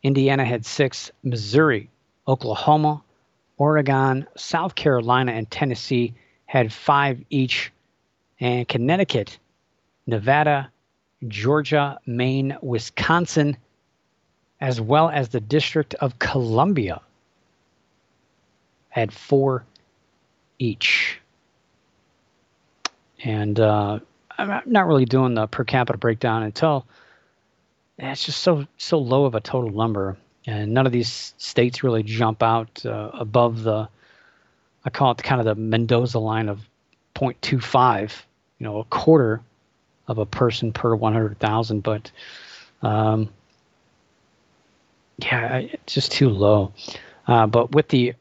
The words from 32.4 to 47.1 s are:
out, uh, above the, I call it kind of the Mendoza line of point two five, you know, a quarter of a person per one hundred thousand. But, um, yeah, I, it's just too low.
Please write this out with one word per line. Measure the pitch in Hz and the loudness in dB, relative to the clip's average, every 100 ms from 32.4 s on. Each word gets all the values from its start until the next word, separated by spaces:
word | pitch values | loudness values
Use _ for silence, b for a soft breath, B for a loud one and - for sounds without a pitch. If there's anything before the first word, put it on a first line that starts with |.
out, | 113 117 113 - 123 | 0 0 -2 -12 -10
uh, | 110 107 | -8 -10
above | - 110 117 120 113 | -10 -2 2 2 2
the, | 110 107 107 b b b b b b b b _ | -2 -2 -4 b b b b b b b b _
I | - | -10
call | - 139 | 0 0
it | 120 | 0
kind | - 131 | -2 0
of | 113 | 0
the | 107 | -2
Mendoza | 110 113 117 120 123 123 | 0 0 2 2 2 -2
line | 110 113 107 | -2 -2 -4
of | 104 104 _ _ _ _ | -6 -12 _ _ _ _
point | - 131 - | -6 -6 -4
two | - 131 | -4 -2
five, | - 131 123 107 107 - - _ _ _ | 0 2 4 2 -4 -8 -20 _ _ _
you | 113 | -8
know, | 104 | -8
a | 110 | -4
quarter | 110 - 160 120 113 - _ _ _ _ _ - | 0 6 6 6 0 -6 _ _ _ _ _ -8
of | 110 | -4
a | 101 | -4
person | - 123 113 117 | 0 0 0 -6
per | 110 120 110 | -2 0 0
one | 110 | 0
hundred | 110 110 104 | 0 0 -2
thousand. | 107 110 113 107 | -2 0 -2 -2
But, | 101 107 - B B B B B B _ | -2 -4 -8 B B B B B B _
um, | 113 107 110 110 107 - _ _ _ _ _ _ _ _ _ _ _ _ _ _ _ _ _ - | -2 2 2 2 -2 -8 _ _ _ _ _ _ _ _ _ _ _ _ _ _ _ _ _ -12
yeah, | - 120 117 | -4 -2 -2
I, | 131 240 | -4 -6
it's | - - | -12 -6
just | - - | -4 -4
too | - 135 | 2 2
low. | 98 101 107 95 - B B B | 4 4 4 2 -6 B B B